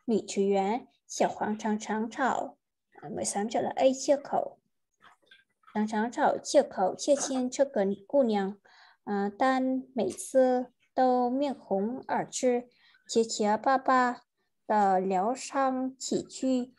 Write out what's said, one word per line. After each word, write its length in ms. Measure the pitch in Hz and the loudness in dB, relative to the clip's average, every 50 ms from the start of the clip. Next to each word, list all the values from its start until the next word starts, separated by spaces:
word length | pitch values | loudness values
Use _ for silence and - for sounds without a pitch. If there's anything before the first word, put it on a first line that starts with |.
| - | -2
nữ 100 | 247 220 196 - - | 0 0 0 0 -2
职 140 | - 196 | -2 0
员, 420 | 196 196 196 196 190 196 226 269 - _ _ _ _ - | 2 2 2 2 2 0 -2 -4 -6 _ _ _ _ -14
Xiao 220 | - - 190 - - | -2 0 0 0 0
Huang 240 | - - 208 214 214 | -2 -4 -4 -4 -4
常 200 | - 214 214 214 | -2 -4 -4 -4
常 320 | - - 208 214 226 226 | -4 -6 -4 -4 -4 -6
吵, 460 | - - 262 226 - - - 269 - _ _ _ _ _ _ _ _ - | -4 -2 -2 0 0 -2 -4 -8 -12 _ _ _ _ _ _ _ _ -18
ờ, 60 | - 147 - | -14 -10 -8
mười 100 | - - | -6 -6
sáu 200 | - - 202 202 240 | -4 -4 -4 -4 -2
trở 100 | 262 247 | -2 -2
là 120 | 254 247 - | -2 -2 0
A 80 | - 262 269 254 262 | 2 2 2 2 2
chia 160 | - 311 277 277 - | 0 0 0 0 0
khẩu. 340 | - - - - - - _ _ _ _ _ _ _ _ _ _ - _ _ _ _ - _ _ _ _ _ _ - - | -2 -2 -2 -2 -4 -10 _ _ _ _ _ _ _ _ _ _ -20 _ _ _ _ -20 _ _ _ _ _ _ -6 -2
Trắng 120 | 214 214 214 | -2 -2 0
trắng 220 | 226 - 233 254 | 0 -2 -2 -2
chảo 240 | - 311 269 196 - - - | 0 0 2 2 2 0 -4
chia 180 | - - 196 - - | 2 4 4 4 4
khẩu, 240 | - 220 185 185 - - | 0 -2 0 0 -2 -4
chia 160 | - 302 285 277 - 285 | 0 2 2 2 2 -4
chiên 220 | 262 254 254 254 | -2 -4 -4 -4
cho 140 | - - 269 277 | 0 -2 -2 0
cần 220 | - 214 196 196 202 - - - | 0 0 0 0 -2 -4 -8 0
cô 140 | - 285 | 2 2
nàng. 300 | 254 226 208 202 196 196 202 _ _ - - - - - _ _ - | 4 4 2 0 0 -2 -6 _ _ -20 -20 -20 -20 -20 _ _ -8
Ờ, 100 | 208 202 196 202 202 202 - | -6 -4 -2 -2 -4 -2 0
tan 420 | 277 262 262 262 262 262 262 262 262 - - | 0 0 2 2 0 0 -2 -2 -6 -6 -4
mỗi 160 | 233 190 - - - | -4 -4 -4 -4 -8
次 460 | - - - 262 262 254 254 254 254 - _ _ _ _ - | -12 0 4 4 4 4 4 0 -2 -6 _ _ _ _ 0
đâu 340 | 269 254 254 247 247 247 247 | 2 4 4 4 2 2 0
miệng 240 | 254 269 294 277 - - | 0 -2 -2 -2 -4 -8
hồng 400 | - - 196 196 202 233 262 269 - | -4 -4 -2 -2 0 -2 -4 -8 -6
ở 120 | - - 214 160 - | -4 -4 -4 -4 -4
chữ, 300 | - - 262 254 240 240 247 _ _ _ _ _ _ _ _ - | -6 0 0 2 2 0 -2 _ _ _ _ _ _ _ _ -2
chia 140 | - 226 226 226 | 0 0 0 0
chia 280 | - - 214 208 214 220 - | -2 -2 0 0 0 2 2
ba 140 | 269 269 262 | 2 2 2
ba, 420 | 262 277 262 254 247 247 247 - _ _ _ _ _ _ _ _ _ | 2 2 4 4 4 2 -2 -6 _ _ _ _ _ _ _ _ _
tờ 320 | - 214 208 202 196 190 185 | 0 2 2 4 4 4 2
léo 360 | 185 190 190 180 190 226 254 | 2 2 0 0 0 0 -2
sang 540 | - - - - 269 269 262 262 254 262 262 262 - | -4 -8 -6 -2 0 0 0 0 -2 -4 -6 -6 -8
chỉ 260 | - - 208 - - - | -6 -4 -2 -4 -4 -6
truy, 440 | - - 269 262 262 247 247 254 _ | -10 -4 -2 0 0 0 -2 -4 _